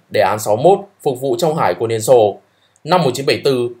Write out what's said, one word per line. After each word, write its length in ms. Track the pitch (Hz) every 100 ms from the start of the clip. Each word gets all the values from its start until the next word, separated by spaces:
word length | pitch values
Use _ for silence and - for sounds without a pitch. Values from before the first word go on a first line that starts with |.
| _
đề 100 | 107
án 180 | 95 107
sáu 180 | 110 110
mốt 220 | 160 196 - _
phục 180 | 147 123
vụ 160 | 135 117
trong 180 | 165 156
hải 180 | 101
quân 160 | 90 113
Liên 100 | 113
Xô. 380 | 110 123 104 98 _ _ _ _
Năm 180 | 151 180
một 80 | 139
chín 120 | 127 139
bảy 140 | 123
tư, 240 | 147 127 120 -